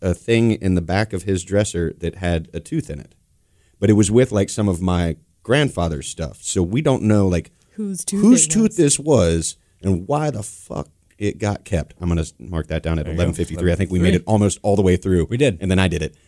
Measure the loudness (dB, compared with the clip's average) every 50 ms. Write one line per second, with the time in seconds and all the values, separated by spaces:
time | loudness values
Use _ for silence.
0 | -4 -4 -4 -4 -2 0 2 2 2 2 0 0 0 0 0 0 0 0 -2 -2
1 | -2 -2 -4 -6 -4 -4 -4 -4 -2 -2 0 0 0 0 -2 -4 -4 -4 -4 -6
2 | -8 -8 -6 -4 -4 -2 -2 -2 -4 -6 -10 -12 -10 -6 -6 -6 -6 -6 -10 -14
3 | -14 -18 _ _ _ _ _ _ _ _ _ _ _ _ _ _ 2 4 4 4
4 | 4 4 4 4 4 4 2 0 -2 -2 -2 -2 -2 -2 -2 0 0 0 0 0
5 | 0 -2 -4 -6 _ _ _ _ _ 0 2 2 2 0 0 -2 -4 -2 -4 -6
6 | -8 -10 -10 -10 -10 -10 -10 -12 -10 -4 -2 -2 -2 0 0 0 0 0 0 2
7 | 2 2 2 4 2 2 0 -2 -4 -6 _ _ _ _ _ -8 -8 -8 -8 -8
8 | -8 -6 -2 4 6 6 6 6 4 2 2 2 2 2 2 2 2 2 2 0
9 | 2 2 4 4 4 4 2 0 -2 -4 -8 -12 _ _ _ _ -2 0 0 0
10 | 0 -2 -2 -2 -2 -2 -4 -6 -8 -12 -14 -18 -16 -12 -10 -10 -10 -12 _ _
11 | _ _ _ -6 -4 -4 -4 -2 -4 -4 -4 -6 -6 -4 -4 -4 -4 -6 -8 -6
12 | -4 -2 0 -2 -2 -4 -8 -16 -14 -8 -8 -8 -6 -4 -6 -6 -4 -2 -4 -4
13 | -4 -4 -2 -2 -2 -2 -2 -2 -4 -6 -4 -2 -2 0 0 0 -2 -2 0 0
14 | 2 2 2 0 0 0 0 2 2 0 0 -2 -2 0 2 2 4 2 2 2
15 | 0 0 0 0 0 0 -2 0 0 0 0 -2 -2 0 0 2 2 0 0 -4
16 | -6 -8 -10 _ _